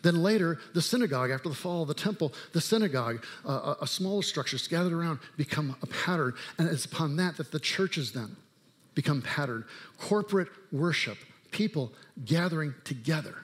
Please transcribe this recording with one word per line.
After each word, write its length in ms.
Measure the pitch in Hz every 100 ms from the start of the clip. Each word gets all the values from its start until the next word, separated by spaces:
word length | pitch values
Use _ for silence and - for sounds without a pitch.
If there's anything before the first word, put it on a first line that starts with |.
Then 200 | 170 170
later, 360 | 180 220 170 165 -
the 80 | 170
synagogue, 480 | 156 247 226 135 127
after 180 | 131 170
the 60 |
fall 260 | 139 180 175
of 80 | 151
the 60 |
temple, 400 | 147 202 214 151 - -
the 80 | 170
synagogue, 640 | - 220 208 135 117 117 - - 233
uh, 260 | 139 151 143
a, 40 |
a 20 | 143
smaller 340 | - 190 202
structure 360 | - - 135 131
is 120 | -
gathered 240 | 165 180
around, 260 | 165 170 147 - -
become 360 | 147 - 147 131
a 60 | -
pattern. 480 | - - 175 131 120 - -
And 100 | 170
it's 160 | 151
upon 320 | - - 160 151
that 220 | 180 160
that 120 | 151
the 80 | 156
churches 540 | - - 190 170 123
then 240 | 120 107 95 - _ _ _ _
become 280 | - 147 143
patterned. 420 | - - 139 113 113 - - -
Corporate 500 | - 208 202 196 175 - -
worship, 460 | 139 170 147 - 104 - - -
people 380 | - 208 156 123 - - - 117
gathering 480 | 165 175 165 151 135
together. 500 | - 127 117 156 104 -